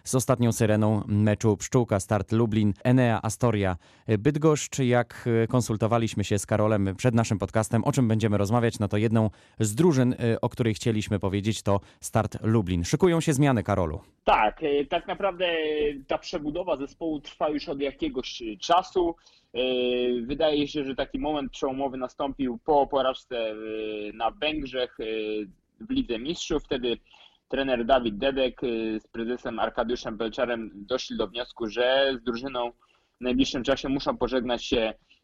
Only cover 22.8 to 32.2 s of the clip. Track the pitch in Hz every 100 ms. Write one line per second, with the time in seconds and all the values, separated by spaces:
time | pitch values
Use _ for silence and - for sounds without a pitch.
22.8 | 135 139 131 131 - 123 113 107 110 110
23.8 | 110 107 104 110 113 104 151 156 139 127
24.8 | 123 - 113 110 107 107 101 - _ _
25.8 | 110 135 127 113 131 170 - 156 - 139
26.8 | 120 113 _ _ - _ _ 131 135 123
27.8 | 117 135 117 101 135 135 131 - 131 113
28.8 | 110 110 - 113 113 123 131 113 110 120
29.8 | 117 123 127 107 113 110 120 117 110 95
30.8 | 101 127 - 117 110 117 123 - 113 101
31.8 | 123 135 139 131